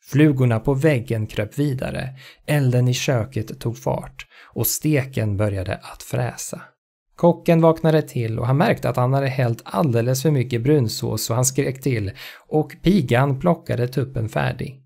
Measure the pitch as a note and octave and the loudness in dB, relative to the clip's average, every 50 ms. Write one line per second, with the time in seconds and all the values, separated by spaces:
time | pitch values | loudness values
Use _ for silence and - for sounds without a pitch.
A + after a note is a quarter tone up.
0 | _ - - C3+ D3+ D#3 D3 B2+ C3 B2 A#2 A2 - - C#3 C3+ C3+ D#3+ D3+ B2 | _ -2 2 4 6 6 6 4 4 2 2 2 0 0 -2 2 2 2 2 2
1 | A2 - A#2 A2 G#2+ G#2+ - - A2 G#2+ - - C#3+ D3 C3 B2+ - - - - | -2 -2 -4 -4 -4 -4 -4 -6 -6 -6 -2 -2 -2 -2 -2 -4 -4 -6 -6 -6
2 | - C3 C3 - - - - _ _ - A#2+ D3 C#3 B2+ B2 B2 B2 B2 B2+ B2+ | -8 -8 -10 -14 -20 -20 -20 _ _ -2 0 2 2 2 2 2 2 2 0 0
3 | - - C#3+ A#2+ G#2+ - - - G#2+ - - - - B2+ A#2 - - - - - | 0 -2 0 0 -2 -4 -6 -8 -8 -8 -10 -8 -6 -6 -6 -4 -4 -4 -4 -4
4 | - - - _ - _ _ - - - - - A#2 - - - - D3+ D#3 C#3 | -6 -10 -14 _ -20 _ _ -20 -20 -14 -6 -4 -4 -4 -4 -2 0 0 2 2
5 | C3 C3+ - - A2 G#2+ G2+ F#2+ G#2+ G#2 G2+ G2 F#2 F2+ - - - - - - | 0 -2 -4 -4 -2 -2 0 0 0 0 0 -2 -4 -6 -6 -8 -10 -18 -18 -18
6 | - - - B2 B2 A#2+ - - - - - E3+ - - _ _ _ _ _ _ | -14 -6 -4 -4 -4 -4 -6 -8 -12 -12 -12 -14 -16 -20 _ _ _ _ _ _
7 | _ _ _ - - F3 E3+ E3+ - - E3+ E3 D#3+ E3 D#3+ D#3+ - D#3+ D#3 D#3 | _ _ _ 2 2 2 2 2 2 4 4 6 6 6 4 4 2 2 2 2
8 | D3+ D3+ - C3 A#2 A2 A2 - A#2 A#2 C3 C#3 F3 - - - - B2 A#2 - | 0 0 -4 -4 -4 -4 -4 -4 -2 0 2 2 4 2 2 0 0 -2 0 0
9 | B2 B2 C3 C#3 C#3 C3+ C3 C3 C3 A#2+ A#2 A2+ - - - - - D3 A#2 A#2 | 0 2 2 0 0 0 0 0 0 0 0 -4 -6 -6 -2 0 0 2 2 2
10 | A#2 A#2+ C3 C3 - D#3+ D3+ C3+ A#2+ C3 B2 A#2 A2+ C3 D3+ D3+ B2+ G#2+ - - | 2 2 0 2 2 2 2 2 0 0 -2 -2 2 4 4 4 4 0 -2 -4
11 | - A#2 A2+ A2 - - A#2 A#2+ B2+ C3 - - C#3 C#3 B2+ C3 - C#3+ B2+ A2 | -4 -4 -4 -4 -4 -2 0 0 0 0 0 0 -2 -2 -4 -4 -2 -2 -2 0
12 | G#2 F#2+ - - - - - - _ _ - D3+ D3+ D3+ - - _ D#3+ F#3+ G#3 | -2 -6 -8 -10 -16 -18 -18 -20 _ _ -2 -2 -2 -2 -6 -2 _ 2 4 4
13 | C#3 B2+ - A#2 C3+ C#3+ C3+ C3 C3+ F3 E3+ E3+ - - B2 A2+ A#2+ B2 C3 D3 | 2 2 2 2 4 2 0 0 2 0 0 0 -2 -6 -2 -2 -2 -2 -2 -4
14 | C3 - - A#2 A2 G#2+ - D3 C#3+ B2+ B2 - - C#2 C3 - _ | -4 -4 -4 -6 -6 -4 -2 -2 -2 -2 -4 -6 -8 -10 -10 -16 _